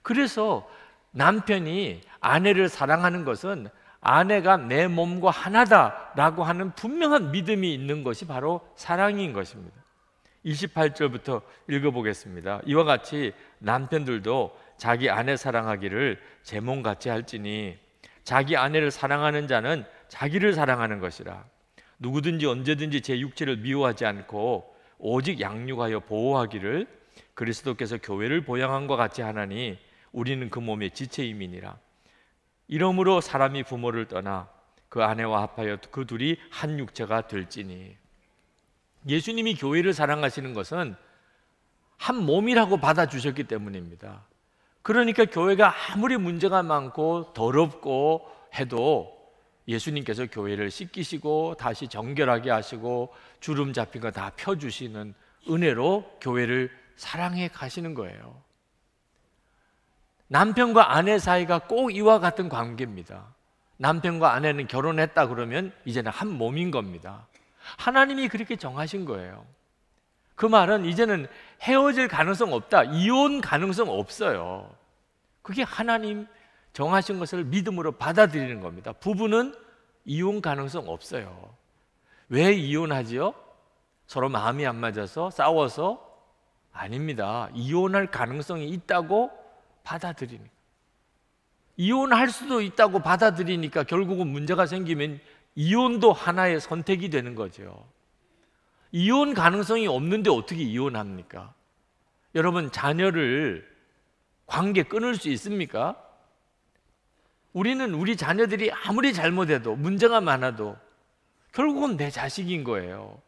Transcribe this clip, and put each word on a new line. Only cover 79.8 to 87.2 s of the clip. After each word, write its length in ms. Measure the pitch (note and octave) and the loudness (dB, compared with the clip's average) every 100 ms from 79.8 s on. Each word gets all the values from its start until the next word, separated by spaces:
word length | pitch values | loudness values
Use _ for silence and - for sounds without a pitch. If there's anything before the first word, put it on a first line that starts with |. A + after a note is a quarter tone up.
| _ _ - | _ _ -6
이혼 360 | D3 F#3 G#3 | -2 -2 -2
가능성 460 | E3+ C#3 C3+ D#3+ G2 | -4 -4 -6 -8 -8
없어요. 680 | E2+ - B2+ G2 F2+ G2 A#2+ _ _ _ _ _ _ _ | -10 -8 -10 -10 -16 -20 _ _ _ _ _ _ _ _
왜 240 | B2 F3+ | 4 4
이혼하지요? 800 | G3+ C#3 D3 D#3+ C#3 A2+ A#2+ F3 - - _ _ _ _ _ _ | 4 2 -2 -2 -4 -4 -2 -4 -4 -20 _ _ _ _ _ _
서로 240 | C3+ C3 | -4 -2
마음이 360 | A#2+ A2 C3+ C#3 | 0 -2 0 -4
안 80 | A#2 | -2
맞아서, 560 | A#2 G#2+ G2+ - F3+ | -4 -4 -8 -6 -8
싸워서? 760 | - D3 D#3+ C3+ D3 F3 A#3+ - _ _ _ _ _ _ | 2 4 4 2 0 -4 -4 -12 _ _ _ _ _ _
아닙니다. 800 | - G2 B2 D#3 A#2 | -14 -10 -6 -6 -4